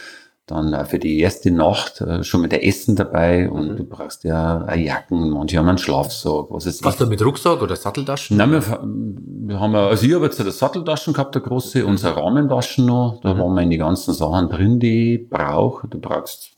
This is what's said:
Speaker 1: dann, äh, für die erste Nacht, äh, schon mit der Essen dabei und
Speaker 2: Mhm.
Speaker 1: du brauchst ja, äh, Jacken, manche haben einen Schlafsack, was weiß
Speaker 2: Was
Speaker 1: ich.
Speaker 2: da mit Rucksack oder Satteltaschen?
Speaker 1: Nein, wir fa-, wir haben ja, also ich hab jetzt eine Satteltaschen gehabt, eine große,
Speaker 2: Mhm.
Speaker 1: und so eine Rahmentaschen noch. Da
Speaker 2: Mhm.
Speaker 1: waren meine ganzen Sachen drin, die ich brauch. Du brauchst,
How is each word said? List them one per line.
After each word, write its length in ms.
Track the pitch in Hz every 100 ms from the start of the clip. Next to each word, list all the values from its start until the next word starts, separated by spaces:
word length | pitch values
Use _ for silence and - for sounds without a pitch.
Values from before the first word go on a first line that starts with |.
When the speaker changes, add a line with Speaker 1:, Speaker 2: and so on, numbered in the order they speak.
| - - - _ -
Speaker 1:
dann, 260 | 80 78
äh, 120 | 71
für 140 | 71 80
die 220 | 78 78
erste 320 | 87 - 95
Nacht, 480 | 87 80 104 - -
äh, 240 | - 85
schon 160 | 87 92
mit 100 | 82
der 160 | 80 85
Essen 300 | - - 101
dabei 520 | - 82 85 90 90
und 220 | 73 76
Speaker 2:
Mhm. 40 | 104
Speaker 1:
du 80 |
brauchst 400 | - - 73 -
ja, 420 | 82 80 80 82 85
äh, 140 | 85
Jacken, 460 | 76 65 - 85 80
manche 260 | 73 76 80
haben 120 | 82
einen 100 | 92
Schlafsack, 680 | - 69 - - 80 76 71
was 160 | 73 92
weiß 160 | -
Speaker 2:
Was 120 | -
Speaker 1:
ich. 40 | -
Speaker 2:
da 80 | 120
mit 180 | 101
Rucksack 380 | 117 139 175 156
oder 140 | 98 87
Satteltaschen? 600 | 101 143 139 143 - 104
Speaker 1:
Nein, 120 | 117
wir 100 | 156
fa-, 220 | 104 113
wir 760 | 107 110 110 95 - 101 107 101
haben 120 | 107
ja, 140 | 107 101
also 180 | 107
ich 80 | 117
hab 100 | 170
jetzt 180 | 156 -
eine 100 | 98
Satteltaschen 640 | - 131 185 160 151 -
gehabt, 220 | 143 135 -
eine 80 |
große, 380 | - 123 - 127
Speaker 2:
Mhm. 40 | 101
Speaker 1:
und 80 | 98
so 100 | 95
eine 80 | 78
Rahmentaschen 680 | 85 135 143 123 - - 123
noch. 340 | 123 123 113
Da 120 | -
Speaker 2:
Mhm. 40 | 95
Speaker 1:
waren 160 | 90
meine 240 | 92 87 82
ganzen 360 | 78 92 -
Sachen 340 | - 78 90 87
drin, 320 | - 101 120
die 340 | 117 113 117
ich 160 | 120 117
brauch. 520 | - 143 147 123 - 113
Du 120 | -
brauchst, 500 | - - - - -